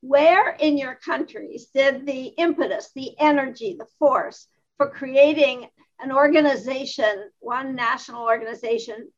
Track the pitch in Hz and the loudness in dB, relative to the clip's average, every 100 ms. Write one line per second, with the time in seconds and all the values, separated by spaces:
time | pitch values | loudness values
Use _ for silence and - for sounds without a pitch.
0 | 254 277 311 370 453 - 311 285 262 - | 2 4 6 4 2 2 0 0 -4 -10
1 | - 269 - 220 202 - - 269 269 269 | -8 -6 -6 -12 -16 -16 -6 0 2 0
2 | 285 262 254 - 339 320 233 - - - | -6 -8 -8 -2 -2 0 -2 -4 -10 -14
3 | 262 - 302 294 262 247 226 175 - _ | -14 0 2 2 -2 -6 -10 -10 -16 _
4 | 294 240 - - _ _ _ _ 277 - | 2 2 -2 -12 _ _ _ _ -4 -4
5 | 269 262 294 311 277 247 233 _ _ _ | -2 6 6 6 2 0 -14 _ _ _
6 | 262 269 285 311 294 254 226 269 269 - | -2 2 4 6 4 0 -4 -8 -8 -2
7 | 220 202 202 _ 226 247 269 262 233 247 | -2 -2 -12 _ -8 -8 -6 -4 -4 -4
8 | - 240 233 226 220 233 226 226 - 214 | -8 -8 -2 -2 -2 -10 -4 -4 -6 -14
9 | - | -18